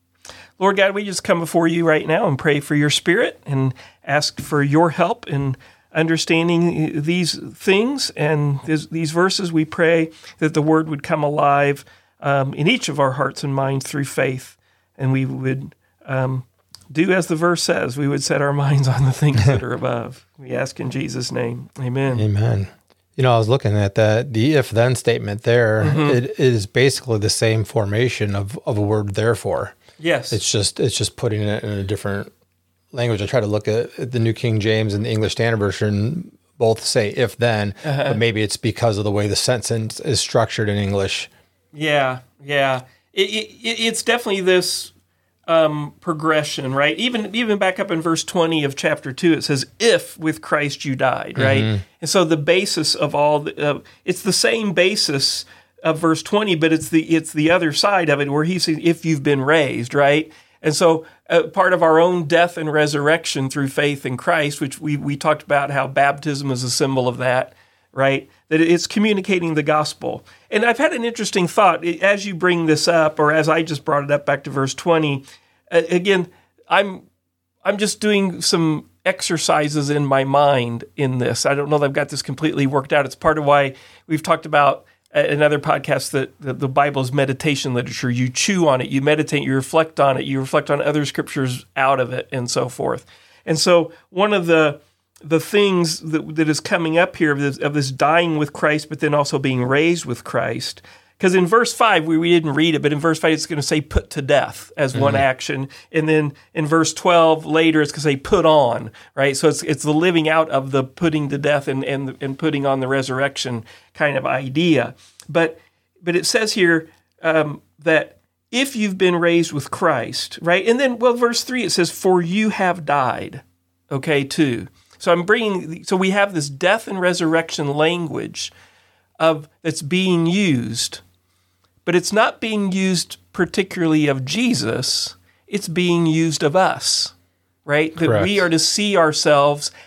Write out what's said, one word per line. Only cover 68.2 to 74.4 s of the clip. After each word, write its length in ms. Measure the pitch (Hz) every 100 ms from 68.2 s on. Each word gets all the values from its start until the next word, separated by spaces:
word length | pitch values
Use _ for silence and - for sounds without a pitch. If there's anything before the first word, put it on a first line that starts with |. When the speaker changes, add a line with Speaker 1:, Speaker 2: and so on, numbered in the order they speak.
| - _ -
Speaker 1:
That 120 | 156
it's 240 | 165 170 -
communicating 720 | 208 214 202 185 185 165 156
the 80 |
gospel. 600 | 147 151 151 - 127 110 - _ _
And 120 | 214
I've 140 | 233 233
had 160 | 311
an 100 | 247
interesting 440 | 233 233 202 196 170
thought, 360 | - 190 160
i-, 140 | 170 165
as 260 | 196 202 196
you 80 | 170
bring 320 | 180 175 160
this 200 | 151 175
up, 300 | 170 156 -
or 140 | 151
as 180 | 156 156
I 140 | 160
just 200 | 165 143
brought 200 | - 143
it 80 | 143
up 120 | 143 147
back 180 | 139